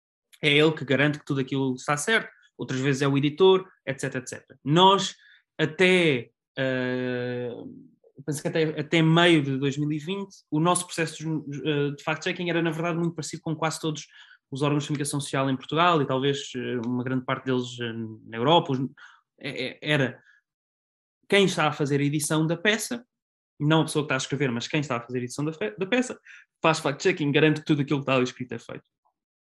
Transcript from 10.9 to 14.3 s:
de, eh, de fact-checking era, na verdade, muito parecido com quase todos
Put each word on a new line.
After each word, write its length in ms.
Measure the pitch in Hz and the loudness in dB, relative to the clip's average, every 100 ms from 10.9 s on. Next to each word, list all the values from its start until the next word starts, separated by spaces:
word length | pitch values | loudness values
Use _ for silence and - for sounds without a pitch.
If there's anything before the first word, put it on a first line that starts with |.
| - 160 - 156 156 139 | -4 -4 -4 -6 -6 -6
de, 220 | 143 156 | -6 -2
eh, 220 | 147 143 | 0 0
de 120 | 143 | -2
fact-checking 460 | - 151 185 175 175 | -4 -4 -4 -4 -2
era, 120 | 165 | 0
na 100 | 170 | 0
verdade, 260 | 160 170 165 | -2 -2 -2
muito 180 | 170 165 | -2 -4
parecido 280 | 147 156 | -10 -8
com 120 | 170 156 | -6 -4
quase 240 | 160 156 | -4 -2
todos 280 | 160 151 - - - | -6 -6 -12 -20 -20